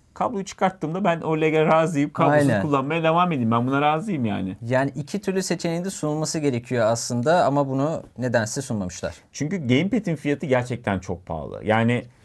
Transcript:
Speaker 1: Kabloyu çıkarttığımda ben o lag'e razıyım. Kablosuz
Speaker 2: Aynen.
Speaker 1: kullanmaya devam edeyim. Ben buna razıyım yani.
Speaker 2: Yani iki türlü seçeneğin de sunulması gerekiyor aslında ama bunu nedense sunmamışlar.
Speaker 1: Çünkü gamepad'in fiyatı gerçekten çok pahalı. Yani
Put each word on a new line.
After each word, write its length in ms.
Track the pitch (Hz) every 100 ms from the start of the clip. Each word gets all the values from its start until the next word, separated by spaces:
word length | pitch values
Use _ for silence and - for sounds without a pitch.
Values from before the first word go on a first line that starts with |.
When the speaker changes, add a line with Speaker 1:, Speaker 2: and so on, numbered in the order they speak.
| _
Speaker 1:
Kabloyu 320 | - 196 220 190
çıkarttığımda 580 | - 190 - 196 185
ben 180 | 196 165
o 100 | - 156
lag'e 240 | 156 156 156
razıyım. 480 | 160 160 151 147
Kablosuz 360 | - 156 147 143
Speaker 2:
Aynen. 120 | 110
Speaker 1:
kullanmaya 420 | 147 143 135 165
devam 280 | 160 165 180
edeyim. 200 | 151 113
Ben 160 | 117 123
buna 140 | 139
razıyım 440 | 147 156 220 160 117
yani. 320 | 101 95 95
Speaker 2:
Yani 300 | 117 127 139 139
iki 260 | 143 202
türlü 220 | - 190
seçeneğin 420 | 180 170 175 165 185
de 40 |
sunulması 500 | - 151 151 151 165
gerekiyor 460 | 147 120 - 123 110
aslında 600 | 120 - 120 123 180 120
ama 240 | 143 139
bunu 340 | 135 143 160 - -
nedense 440 | 123 120 107 -
sunmamışlar. 540 | 127 110 90 - 82 - _
Speaker 1:
Çünkü 360 | - 147 196 123
gamepad'in 480 | 123 190 233 196 160
fiyatı 300 | 190 143 160
gerçekten 540 | 127 123 123 - 95
çok 260 | - 87 -
pahalı. 360 | 80 64 50
Yani 420 | 69 110 113 120 - _